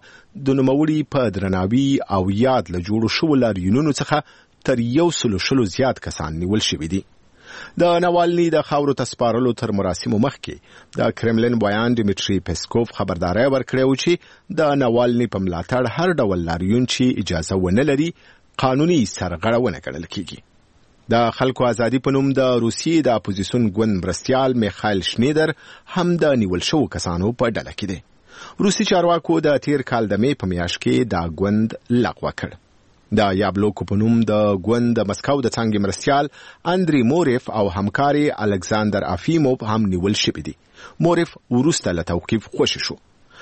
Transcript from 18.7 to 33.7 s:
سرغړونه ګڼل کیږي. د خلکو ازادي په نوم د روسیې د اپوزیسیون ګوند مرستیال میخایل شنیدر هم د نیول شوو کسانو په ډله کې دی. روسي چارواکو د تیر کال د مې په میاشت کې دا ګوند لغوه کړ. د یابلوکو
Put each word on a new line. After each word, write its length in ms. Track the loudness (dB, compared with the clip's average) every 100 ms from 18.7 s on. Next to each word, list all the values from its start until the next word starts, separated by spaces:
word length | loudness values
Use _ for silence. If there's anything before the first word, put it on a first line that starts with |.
| 2 2 2 2 -2
سرغړونه 640 | -6 -4 0 2 0 -4
ګڼل 300 | -8 -10 -10
کیږي. 260 | -10 -10 -14 _ _ _ _ _ _ 0
د 220 | 2 2 2
خلکو 280 | -2 2 0
ازادي 320 | 2 0 0
په 160 | 0
نوم 120 | 0 2
د 80 | 2 2 2
روسیې 420 | 0 -2 0 2 2
د 20 | 0
اپوزیسیون 440 | -2 -6 -2 0 0 0
ګوند 220 | 0 0
مرستیال 520 | -2 -4 -2 0 2 2
میخایل 380 | 0 -2 -2 -2 -2
شنیدر 440 | 0 0 2 0 -2 -12 -20 -8
هم 200 | -2 0 2
د 160 | 2 2
نیول 200 | 2 -2 0
شوو 180 | 0 0
کسانو 380 | -2 -4 -2 -2
په 180 | 0 -2 -2
ډله 180 | -8 -10
کې 80 | -8
دی. 80 | -8 -12 _ _ -20 -20 -2
روسي 260 | 0 2 2
چارواکو 500 | 2 4 0 2 0
د 180 | 2 0 2
تیر 180 | -2 0
کال 180 | -2 0
د 140 | 2
مې 180 | 0 0
په 120 | -2
میاشت 280 | -2 -4 -4
کې 280 | 0 0 0
دا 80 | -2 -4 -2
ګوند 340 | 0 0 0 -4 -2
لغوه 420 | 0 0 -2 -8 -6
کړ. 160 | -10 -12 _ _ _ _ _
د 240 | 2 2 2
یابلوکو 480 | 0 0 0